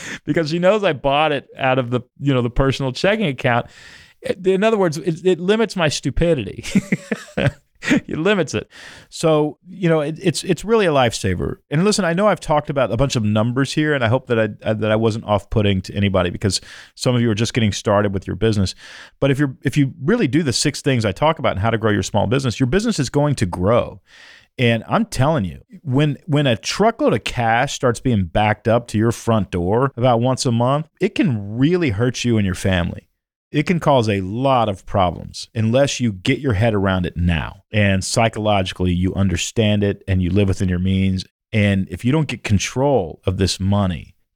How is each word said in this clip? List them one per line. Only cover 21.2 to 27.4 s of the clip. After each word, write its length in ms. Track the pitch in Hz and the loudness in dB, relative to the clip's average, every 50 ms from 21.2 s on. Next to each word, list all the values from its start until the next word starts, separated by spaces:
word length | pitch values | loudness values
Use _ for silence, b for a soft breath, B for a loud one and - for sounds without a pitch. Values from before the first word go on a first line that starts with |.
| 147 156 160 - | 0 0 0 0
about 180 | 131 107 87 | 0 -2 0
in 60 | 95 | 0
How 80 | 95 113 | 0 0
to 80 | 113 110 | 0 2
Grow 120 | 101 113 | 2 2
Your 120 | 104 101 | 2 2
Small 240 | 95 - - 104 98 | 0 0 0 0 0
Business, 340 | 95 117 143 135 127 - - | 2 0 0 -2 -2 -2 0
your 60 | 135 | 0
business 320 | 123 135 196 214 240 202 - | 0 0 0 0 0 -2 -2
is 120 | 139 - | -2 -2
going 240 | - 143 147 147 143 | 0 0 0 0 0
to 100 | - 113 | 0 -2
grow. 540 | 90 82 87 90 95 120 113 101 - - 101 _ B B B B B B B B B B | -4 -2 -2 0 2 2 2 2 -2 -8 -16 _ B B B B B B B B B B
And 280 | - 127 117 117 113 - | 0 2 2 2 0 -2
I'm 200 | - 117 185 226 | -2 -2 -2 -2
telling 380 | - - - 131 147 165 147 104 | -2 -2 0 0 2 2 0 -2
you, 180 | 85 69 67 - _ - 180 | -4 -6 -12 -18 _ -20 -14
when, 340 | - 147 123 139 151 151 135 - - | -6 -2 0 2 2 0 0 -4 -4
when 200 | - 143 147 147 | -2 0 0 2
a 100 | 135 117 | 2 0
truckload 560 | - - - - - 202 226 226 - 302 269 | 0 -2 -6 -2 2 2 2 2 2 0 0
of 120 | 165 110 - | 0 0 -2
cash 500 | - - 123 | -4 -4 -2